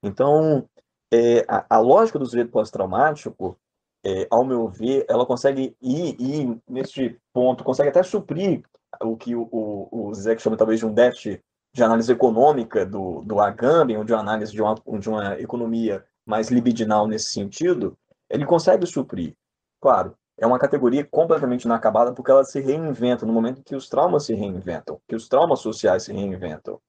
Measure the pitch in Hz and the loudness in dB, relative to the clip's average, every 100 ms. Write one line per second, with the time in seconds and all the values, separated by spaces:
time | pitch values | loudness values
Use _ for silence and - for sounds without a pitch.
0 | 104 98 135 151 156 143 - _ _ _ | -8 -2 2 4 4 0 -2 _ _ _
1 | _ 117 117 117 - 110 - 110 117 175 | _ 2 4 4 2 -4 2 2 6 6
2 | 226 160 127 117 117 - 107 - 95 95 | 4 -2 -4 -4 -2 -2 -4 -4 -4 0
3 | 151 151 - - 95 90 _ _ _ _ | 0 0 -10 -10 -10 -10 _ _ _ _
4 | 98 95 - 113 131 123 113 95 113 135 | -6 -4 0 2 2 0 -4 -4 -2 -2
5 | - 117 123 120 139 135 131 _ 127 143 | 0 0 0 0 0 0 -6 _ -4 -4
6 | 175 120 127 151 131 113 _ 127 131 - | -4 -6 -6 -4 -4 -6 _ -8 -8 -6
7 | 123 - _ 127 127 123 - 131 143 170 | -6 -6 _ 0 0 0 -2 0 2 4
8 | 185 214 - 151 196 135 - _ _ - | 2 -2 -4 -4 -2 -2 -6 _ _ -8
9 | 113 113 - 120 113 120 107 101 95 117 | -6 -6 -6 -6 -4 -6 -6 -8 -10 -10
10 | 101 104 104 113 - 110 110 110 110 107 | -8 -6 -2 0 -2 0 2 2 0 4
11 | 123 - 110 95 _ _ _ 120 113 113 | 4 2 -10 -12 _ _ _ 0 2 2
12 | 113 117 123 113 143 143 113 110 92 101 | 2 2 4 4 4 2 -2 -4 -4 -6
13 | 92 78 98 104 101 - 123 165 139 107 | -8 -8 -4 0 0 0 2 4 2 0
14 | 107 113 104 110 107 104 107 110 - 107 | 0 -2 0 -4 -4 -2 -2 -2 -6 -8
15 | 101 107 101 101 - 120 117 113 113 95 | -4 -4 -4 -6 -8 -6 -4 -2 -4 -4
16 | _ _ - 107 113 123 120 113 107 107 | _ _ -4 -4 0 2 2 0 0 2
17 | 107 107 - - 98 - 170 160 104 - | 0 -2 -6 -8 -8 -4 0 0 -2 -8
18 | _ _ _ 135 143 170 165 185 175 - | _ _ _ -4 0 2 4 2 2 -4
19 | 123 95 80 - _ _ _ _ 143 110 | -6 -8 -8 -10 _ _ _ _ 2 2
20 | 95 - _ - 113 123 135 143 127 131 | 0 -10 _ -2 0 2 0 2 2 0
21 | 143 - 165 156 135 123 117 117 110 104 | -2 0 2 0 0 -4 -2 0 2 2
22 | 120 127 127 135 135 143 135 147 160 127 | 2 0 4 4 4 -2 -2 -2 -2 2
23 | 123 120 113 113 113 135 - 139 - 139 | 2 2 0 0 0 -4 -10 -10 -2 2
24 | 165 160 151 107 101 90 90 80 - - | 4 2 0 -4 -4 -6 -8 -10 -10 -14
25 | _ 113 - 135 165 131 110 - 104 92 | _ -10 0 2 4 2 -2 -2 0 0
26 | - 98 101 92 90 78 - - | -2 -6 -6 -6 -10 -10 -12 -16